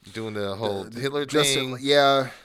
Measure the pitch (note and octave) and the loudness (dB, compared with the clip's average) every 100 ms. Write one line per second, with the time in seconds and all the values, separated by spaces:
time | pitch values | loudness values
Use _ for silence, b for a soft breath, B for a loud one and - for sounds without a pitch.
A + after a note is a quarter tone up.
0 | - A2+ A2 G#2+ G2+ G2 A2 G2 G2+ A#2 | -16 -10 -8 -6 -6 -4 -4 -4 -6 -6
1 | C3+ C#3+ C3+ D3+ C#3+ C3+ C3 B2+ C#3 C#3+ | -4 -4 0 2 2 2 -2 -4 2 4
2 | C#3 C#3 B2+ B | 6 4 0 B